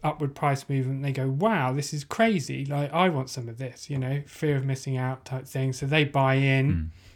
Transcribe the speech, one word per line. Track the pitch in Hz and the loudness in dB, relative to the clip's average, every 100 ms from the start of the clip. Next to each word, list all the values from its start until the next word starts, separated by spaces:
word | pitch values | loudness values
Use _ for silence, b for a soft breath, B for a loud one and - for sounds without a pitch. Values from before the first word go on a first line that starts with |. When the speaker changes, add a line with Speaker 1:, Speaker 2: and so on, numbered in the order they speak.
Speaker 1:
upward | 151 151 139 | -4 -2 -4
price | - 147 139 - | 0 0 0 -2
movement | 135 131 135 | -2 -2 -2
and | 143 | -4
they | |
go, | 135 135 | -2 -2
"Wow, | 135 220 190 131 | 0 2 2 0
this | 139 139 | 0 -4
is | 151 | -6
crazy. | - - 226 185 135 131 139 | -4 2 2 2 -2 -6 -4
Like, | 143 143 | -2 0
I | 165 185 | 2 2
want | 143 131 | 2 -2
some | 131 117 | -6 -8
of | 113 | -8
this," | 131 - - | -10 -10 -6
you | 135 | -4
know, | 127 143 143 | -2 -4 -6
fear | - 156 139 | -2 0 2
of | 135 | 0
missing | 135 139 127 | -2 -2 -2
out | 127 131 | -2 -4
type | - 131 - | -8 -10 -6
thing. | 135 131 | -2 -2
So | 131 139 | -2 2
they | 156 | 2
buy | 143 139 135 135 | 4 4 4 6
in. | 139 135 139 | 4 4 4
Speaker 2:
Mm. | 82 80 b b | 2 -2 b b